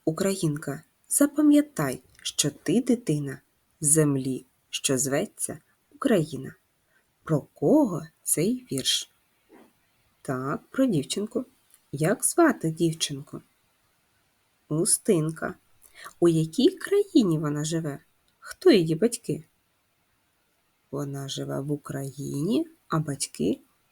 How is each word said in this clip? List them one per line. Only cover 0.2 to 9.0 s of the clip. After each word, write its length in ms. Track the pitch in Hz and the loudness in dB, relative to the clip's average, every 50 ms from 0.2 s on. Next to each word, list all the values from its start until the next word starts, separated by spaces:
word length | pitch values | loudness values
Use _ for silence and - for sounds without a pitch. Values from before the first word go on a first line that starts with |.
| 190 196 196 190 - 160 147 147 - - 139 147 - _ _ _ _ - | 0 -2 0 0 0 -2 -2 -2 -6 -8 -10 -10 -12 _ _ _ _ -4
Запам'ятай, 920 | - - 285 285 - - 302 302 294 294 294 294 - - 151 135 135 - - _ _ - | 0 2 2 2 2 4 4 6 6 6 4 2 -2 -4 -4 -2 -4 -6 -10 _ _ -14
що 280 | - - - - - 147 | -12 -8 -4 -2 -2 -2
ти 320 | 143 - - - 160 233 | -4 -4 -2 0 0 2
дитина 600 | 254 - 247 233 - - 156 147 143 139 135 135 - _ _ _ _ _ _ _ | 2 2 0 0 0 -2 -2 -2 -2 -4 -8 -10 -14 _ _ _ _ _ _ _
землі, 640 | 156 156 160 160 156 147 139 135 131 135 131 127 - _ _ _ _ _ | 0 2 4 4 4 4 2 0 -2 -4 -6 -6 -8 _ _ _ _ _
що 280 | - - - - 139 127 | -10 -6 -4 -2 -2 -2
зветься 600 | 113 139 135 147 196 - - - - - - - _ _ _ _ _ _ - | -2 -2 -2 -2 -4 -4 -8 -10 -10 -10 -10 -12 _ _ _ _ _ _ -10
Україна". 600 | 294 - 262 233 185 151 - - 131 135 131 - _ _ _ _ _ _ _ _ _ _ _ _ _ _ | -4 -2 0 2 2 0 -2 -6 -10 -12 -12 -16 _ _ _ _ _ _ _ _ _ _ _ _ _ _
Про 180 | - 160 139 | -2 -2 -2
кого 600 | - - _ _ 143 156 233 311 302 220 175 147 156 - _ _ - | -2 -6 _ _ 2 4 4 4 4 2 0 -4 -10 -12 _ _ -8
цей 440 | - - 151 156 208 254 247 - - | -4 -2 0 0 0 -2 -4 -6 -6
вірш? 400 | 139 135 123 - - - | -6 -4 -2 -2 -2 -2